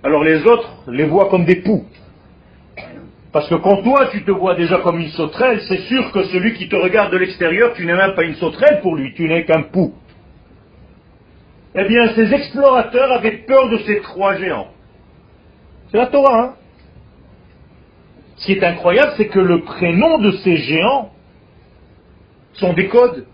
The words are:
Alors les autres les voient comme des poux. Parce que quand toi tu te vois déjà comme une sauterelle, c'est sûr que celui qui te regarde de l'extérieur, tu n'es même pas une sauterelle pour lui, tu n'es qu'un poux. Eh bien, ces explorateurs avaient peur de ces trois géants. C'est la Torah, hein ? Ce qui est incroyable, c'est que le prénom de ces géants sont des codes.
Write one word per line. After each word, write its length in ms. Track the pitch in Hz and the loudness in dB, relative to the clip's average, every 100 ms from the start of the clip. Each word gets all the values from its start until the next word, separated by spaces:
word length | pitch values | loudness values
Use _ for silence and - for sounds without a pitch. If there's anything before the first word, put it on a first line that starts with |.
Alors 180 | 135 151 | 0 0
les 240 | 151 160 196 | 2 2 4
autres 240 | 233 - - - | 2 0 -14 -10
les 180 | 123 | -4
voient 240 | 151 170 196 | 0 2 2
comme 160 | 185 | 2
des 120 | 170 180 | 2 2
poux. 280 | 190 214 - - - - - - _ - - - - - - - - | 2 -2 -4 -20 -20 -20 -20 -20 _ -20 -20 -20 -20 -20 -20 -20 -4
Parce 160 | 156 - | -4 -2
que 80 | 165 | -2
quand 260 | 180 202 | 2 2
toi 240 | 226 277 262 | 2 2 2
tu 100 | 208 | -2
te 80 | 202 | -2
vois 240 | 185 185 | -2 0
déjà 240 | 175 170 180 | 0 0 0
comme 220 | 180 170 | 0 -2
une 100 | 160 | -6
sauterelle, 500 | - 156 - 254 214 - | -6 -8 0 0 0 -2
c'est 140 | 185 - | -6 -2
sûr 240 | 254 214 | -2 -2
que 100 | 196 170 | -4 -2
celui 280 | 185 202 | -2 -2
qui 140 | 220 175 | -4 -4
te 80 | 202 | -2
regarde 340 | 180 214 202 | 0 0 0
de 80 | 180 | 0
l'extérieur, 540 | 185 - 170 180 240 | -2 -2 -2 0 0
tu 100 | 233 | 0
n'es 120 | 170 175 | -4 0
même 180 | 196 | 0
pas 80 | 185 | 0
une 140 | 165 151 | -4 -4
sauterelle 440 | 165 - 277 - | -6 2 2 4
pour 140 | 185 | -2
lui, 180 | 156 135 | -4 -8
tu 120 | - 165 | -6 -2
n'es 180 | 165 | -2
qu'un 180 | 165 160 | 0 0
poux. 300 | 147 185 175 - _ - - - _ - _ - - - _ _ _ - _ _ - | 0 -2 -2 -4 _ -20 -20 -20 _ -20 _ -20 -20 -20 _ _ _ -20 _ _ -10
Eh 100 | - | -4
bien, 220 | 196 233 233 | 0 2 2
ces 200 | 220 214 | 2 2
explorateurs 800 | 277 285 269 277 254 - 247 262 | 2 -2 2 4 4 0 0 0
avaient 260 | 247 220 - - | 0 -2 -6 2
peur 240 | 269 254 | 2 2
de 80 | 220 | -2
ces 220 | 214 208 | -2 -4
trois 360 | - 175 196 190 | -6 -4 -2 -2
géants. 320 | 185 127 95 - - _ _ _ _ _ _ _ - - - | -6 -8 -10 -18 -20 _ _ _ _ _ _ _ -20 -20 -6
C'est 60 | 208 | -2
la 80 | |
Torah, 380 | 247 285 277 233 | 0 2 4 2
hein ? 100 | 247 - _ _ - - - - - - - _ - - _ _ _ - - - | -2 -8 _ _ -20 -20 -20 -20 -20 -20 -20 _ -20 -20 _ _ _ -20 -20 -14
Ce 80 | |
qui 80 | - | -4
est 100 | 190 | -2
incroyable, 520 | 185 170 180 196 285 - | -2 -2 0 2 0 0
c'est 120 | 214 | -2
que 100 | 196 | 0
le 240 | 185 170 | 2 0
prénom 560 | - - 175 170 311 320 | -2 -6 -2 2 2 2
de 140 | 208 | 0
ces 240 | 185 185 165 | 0 0 0
géants 540 | 123 160 196 277 214 - _ _ _ _ _ _ _ _ _ _ _ _ _ | 0 -2 0 -2 -4 -18 _ _ _ _ _ _ _ _ _ _ _ _ _
sont 220 | - 185 | -4 -2
des 140 | 170 190 | -2 2
codes. 360 | 240 247 - - | 2 2 0 -16